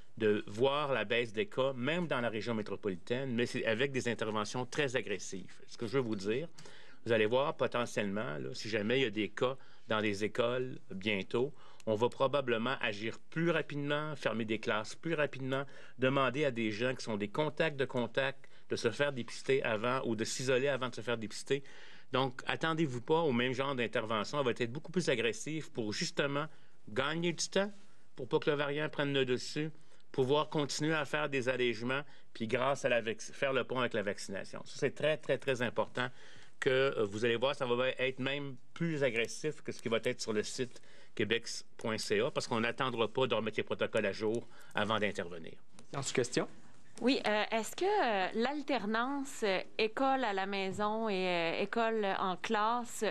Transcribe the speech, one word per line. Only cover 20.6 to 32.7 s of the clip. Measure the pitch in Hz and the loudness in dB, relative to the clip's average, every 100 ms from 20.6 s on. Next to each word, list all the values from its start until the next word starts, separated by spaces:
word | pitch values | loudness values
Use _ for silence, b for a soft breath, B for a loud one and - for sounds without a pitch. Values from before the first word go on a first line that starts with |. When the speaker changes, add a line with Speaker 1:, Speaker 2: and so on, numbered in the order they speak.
| 143 | 2
Speaker 1:
avant | 131 127 | 0 -2
de | |
se | 120 | -2
faire | 120 113 | -2 -2
dépister. | 104 - - 139 B B B B B | -4 -6 -2 -2 B B B B B
Donc, | 127 135 - - | 2 2 0 -2
attendez-vous | 127 160 160 156 123 | 0 2 2 0 0
pas | 131 160 | 2 4
au | 160 | 4
même | 120 127 | 2 2
genre | 123 139 | 0 0
d'intervention. | 131 110 123 110 110 98 147 | 0 0 0 0 0 0 0
Elle | 123 | 2
va | |
être | 104 123 | 2 -2
beaucoup | 147 - | -4 -4
plus | 180 156 | 0 2
agressive | 120 113 107 143 156 - | 2 0 -2 -4 -6 -4
pour | - 107 | -4 -2
justement | 104 165 - 143 143 156 b b b - | -2 -2 0 0 0 -4 b b b -6
gagner | 110 139 165 175 | -2 0 0 0
du | 156 - | 0 0
temps, | 190 202 b b b b - | 2 0 b b b b -8
pour | 123 | -2
pas | 151 | 0
que | 160 | 2
le | 147 | 2
variant | 143 143 151 | 0 0 0
prenne | - 143 | 0 2
le | 139 127 | 4 4
dessus, | 123 - 151 156 b b b - | 2 0 -4 -4 b b b -4
pouvoir | - 127 147 156 | 0 4 4 4
continuer | 156 139 - 151 | 0 0 0 0
à | 156 | 0
faire | 139 151 147 | 0 0 0
des | 139 120 | 0 2
allègements, | 127 120 107 120 135 B B B | 2 2 2 0 -2 B B B
puis | - 110 | -6 0
grâce | 120 131 | 2 2